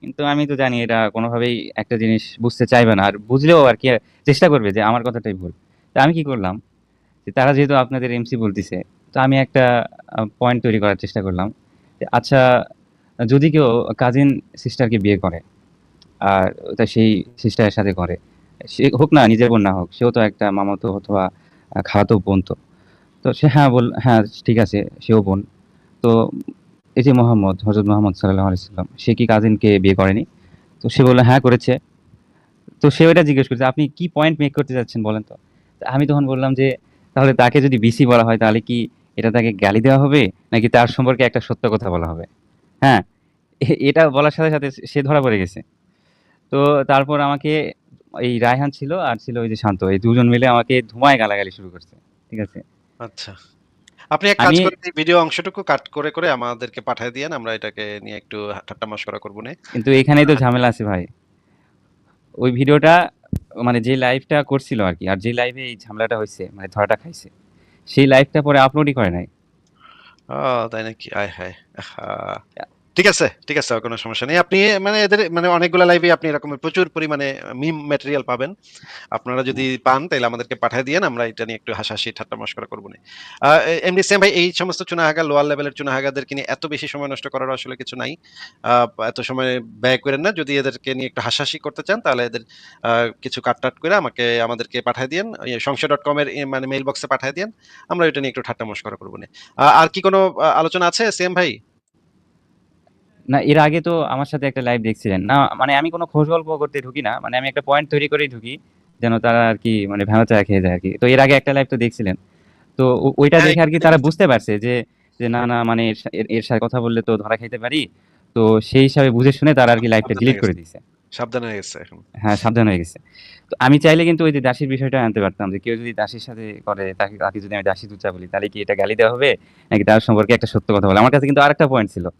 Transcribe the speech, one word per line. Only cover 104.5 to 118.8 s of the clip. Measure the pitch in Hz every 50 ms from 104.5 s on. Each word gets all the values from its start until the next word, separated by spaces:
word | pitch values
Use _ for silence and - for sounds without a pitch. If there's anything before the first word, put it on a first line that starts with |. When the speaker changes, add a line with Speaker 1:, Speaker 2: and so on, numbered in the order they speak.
| 123 135 123
Speaker 1:
লাইভ | 123 120 120 110
দেখছিলেন। | 113 110 - - 107 95 92
না, | 92 104 131 139 135 - -
মানে | - 127 139 139
আমি | 139 151 165
কোনো | 165 170 170
খোঁজ | 160 - 151 151 147
গল্প | 165 165 160 156 160
করতে | 147 147 143 139 143 127
ঢুকি | 127 123 147 131
না। | 104 117 131
মানে | - 113 117
আমি | 127 131 135
একটা | 131 143
পয়েন্ট | 139 - 139 147 151 143
তৈরি | 156 147 143 143
করেই | 151 147 147 139
ঢুকি, | 127 113 107 117 135 151 _ _ _ _ _ _ _ _
যেন | 117 117 113 113
তারা | - 120 117 117 117 113
আর | 110
কি | 101 - 117 110 107 101
মানে | 98 101 104 101
ভ্যাবাচ্যাকা | 101 107 110 113 110 117 104 101
খেয়ে | - 101 98 92
যায় | 90 90
আর | 90
কি। | - 92 - -
তো | -
এর | 123 131 131
আগে | 135 135 143
একটা | 135 - 143 135
লাইভ | 139 135 -
তো | -
দেখছিলেন। | 120 117 117 - - 113 95 90 - - _ _ _ _ _ _ _ _ _ _
তো | - 131 127 127
ও-, | 113 - 135 135 -
ওইটা | 143 147 156
Speaker 2:
হ্যাঁ, | 165 - -
Speaker 1:
দেখে | 156 170
আর | 165 151
কি | 156
Speaker 2:
এটা | 165 165
Speaker 1:
তারা | 165 160
Speaker 2:
দেখছি। | 156 127
Speaker 1:
বুঝতে | 151 160 - -
পারছে | 143 127 110 - - 104 104
যে, | 104 120 123 120 113 - _ _ _ _ _ _
যে | 120 117
না, | 117 123 127
না, | 120 120 120 117
মানে | 117 113 113 113 113
এর | 107
সা-, | - - - -
এর, | 90 110 -
এর | 107 113 107
সাথে | - 127 110 -
কথা | 117 123 127
বললে | 117 117 117 113 110
তো | - 113
ধরা | 104 101 107 113
খাইতে | 110 113 113 123 117
পারি। | 110 123 139 156 127 92 - _ _ _ _ _ _ _ _
তো | 120 113 110 110 110
সেই | 110 - - 135